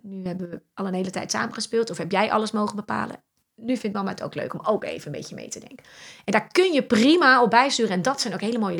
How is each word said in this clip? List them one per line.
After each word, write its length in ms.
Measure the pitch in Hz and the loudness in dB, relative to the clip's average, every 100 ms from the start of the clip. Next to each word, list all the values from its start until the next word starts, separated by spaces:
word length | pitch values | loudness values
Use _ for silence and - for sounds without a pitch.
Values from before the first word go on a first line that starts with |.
nu 240 | 196 190 185 | -14 -10 -8
hebben 240 | 180 175 | -8 -8
we 100 | 170 _ | -12 _
al 120 | - 196 | -8 -4
een 80 | |
hele 160 | 185 185 | -4 -4
tijd 200 | - - | -6 -4
samengespeeld. 600 | 220 226 233 - 226 226 | -4 -4 -6 -4 -2 -2
Of 80 | 170 | -4
heb 120 | 165 | -2
jij 200 | 190 214 | 0 2
alles 180 | 214 214 | 0 0
mogen 260 | 214 208 208 | -2 -2 -4
bepalen. 460 | 202 - - - _ _ _ _ | -6 -4 -6 -10 _ _ _ _
Nu 200 | 226 254 | -4 -2
vindt 200 | 214 202 | -2 -4
mama 140 | 196 | -6
het 120 | 190 | -6
ook 120 | 147 | -8
leuk 200 | - - | -6 -6
om 60 | - | -4
ook 200 | - 196 | -2 -2
even 220 | - 165 - | -2 -8 -10
een 140 | 147 | -10
beetje 140 | 151 | -10
mee 140 | - - | -12 -14
te 100 | - | -14
denken." 240 | - - - - - - | -16 -20 -20 -20 -20 -12
En 80 | - | 0
daar 160 | 214 - | 0 2
kun 200 | - 370 | 2 4
je 100 | 294 | 4
prima 600 | - 220 254 339 285 254 | 2 4 6 6 8 6
op 80 | 240 | 6
bijsturen. 420 | 226 269 254 220 | 4 4 2 0
En 100 | 185 | 2
dat 180 | 175 277 | 0 0
zijn 140 | 226 | -2
ook 60 | 175 | -4
hele 180 | 202 233 | -4 -2
mooie 200 | 202 | -2